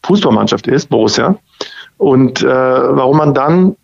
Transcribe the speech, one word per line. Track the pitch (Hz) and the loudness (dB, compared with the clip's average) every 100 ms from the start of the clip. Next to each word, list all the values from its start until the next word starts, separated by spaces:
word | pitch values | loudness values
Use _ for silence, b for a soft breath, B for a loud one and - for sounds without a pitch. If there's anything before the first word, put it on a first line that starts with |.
Fußballmannschaft | - 202 156 107 107 104 - | 0 0 2 0 0 -4 -2
ist, | 135 - | -4 -2
Borussia. | 113 110 107 127 196 _ B B B B _ | -2 0 -2 -2 -4 _ B B B B _
Und, | - 131 127 127 | 0 2 2 0
äh, | 131 | -2
warum | 131 131 127 - 143 131 151 | 0 0 0 0 0 2 2
man | 147 | 2
dann | 139 143 175 185 - | 0 0 2 0 -2